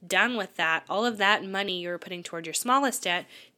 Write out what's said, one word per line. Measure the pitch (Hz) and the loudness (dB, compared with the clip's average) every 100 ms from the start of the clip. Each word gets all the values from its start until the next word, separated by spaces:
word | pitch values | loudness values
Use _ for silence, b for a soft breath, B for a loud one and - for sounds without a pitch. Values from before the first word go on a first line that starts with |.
| 175 | 0
done | 185 226 233 | 2 4 2
with | 190 - | -4 0
that, | 160 160 - | 0 0 0
all | 190 240 | 0 0
of | 208 | 2
that | 196 214 190 | 4 4 0
money | 196 202 180 | -4 -4 -4
you | 175 | -4
were | 175 | -8
putting | - 175 | -8 -12
toward | - 165 160 | -10 -10 -6
your | |
smallest | 151 247 269 277 - | -4 2 2 2 0
debt | 185 175 - B B | -2 -2 -4 B B